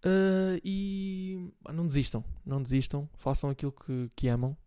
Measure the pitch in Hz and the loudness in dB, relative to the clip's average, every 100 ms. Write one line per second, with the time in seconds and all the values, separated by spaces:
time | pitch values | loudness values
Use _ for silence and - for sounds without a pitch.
0 | 185 190 190 185 185 180 - 196 196 196 | 4 4 6 4 2 0 -2 -2 -2 -4
1 | 190 190 185 185 180 - - 156 170 139 | -4 -4 -6 -6 -10 -14 -8 -2 2 2
2 | 127 113 - - - 135 123 131 131 143 | 2 -2 -6 -10 -4 -4 0 0 2 -4
3 | 147 - - 139 143 135 143 - - 127 | -6 -6 -2 0 0 -2 -6 -8 -6 -6
4 | 123 - 127 120 127 147 | -6 -2 0 2 0 -4